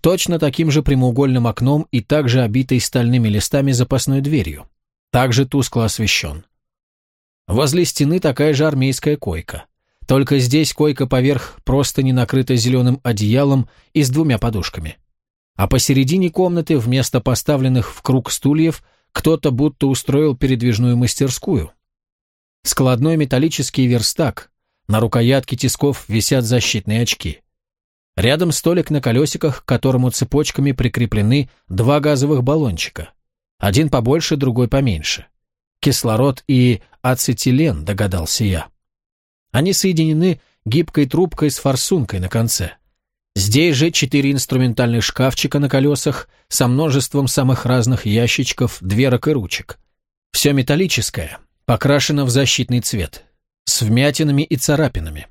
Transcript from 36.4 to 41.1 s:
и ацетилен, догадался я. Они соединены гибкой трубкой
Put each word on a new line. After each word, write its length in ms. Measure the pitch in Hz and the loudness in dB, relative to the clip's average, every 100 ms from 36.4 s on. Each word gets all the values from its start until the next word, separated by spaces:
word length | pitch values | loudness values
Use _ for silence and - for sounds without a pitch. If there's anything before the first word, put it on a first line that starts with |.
| - | 0
и 340 | 127 123 113 - _ | 2 4 2 -4 _
ацетилен, 840 | 127 127 - 120 - 127 160 80 78 | -4 -2 -2 -2 0 2 2 -2 -6
догадался 580 | 98 101 90 80 - | -4 -2 -2 -4 -2
я. 240 | 107 85 - _ _ _ _ _ _ _ _ | 0 -2 -6 _ _ _ _ _ _ _ _
Они 180 | - 170 | -2 0
соединены 720 | 190 196 165 160 156 185 165 _ _ - | 0 0 0 0 2 0 -2 _ _ -2
гибкой 400 | 135 165 - | -2 0 0
трубкой 460 | 139 | 0